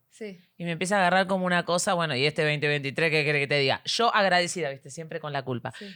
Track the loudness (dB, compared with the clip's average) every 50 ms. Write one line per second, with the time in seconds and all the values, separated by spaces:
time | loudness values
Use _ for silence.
0 | _ _ _ -16 -16 -16 -16 -18 _ _ _ -8 -6 -6 -4 -4 -2 0 2 4
1 | 4 4 4 4 4 2 0 0 0 2 2 0 2 0 0 0 0 0 0 0
2 | 0 0 0 0 0 0 2 2 0 0 0 0 0 0 0 0 -2 -4 -2 0
3 | 0 2 2 2 2 2 2 0 0 2 2 2 2 2 0 0 -2 -4 -2 0
4 | 2 2 4 4 4 4 4 2 2 0 -4 -4 -6 -6 -6 -10 -14 -16 -14 -14
5 | -12 -10 -10 -8 -8 -6 -6 -6 -4 -4 -6 -6 -6 -8 -10 -12 -14 -18 -12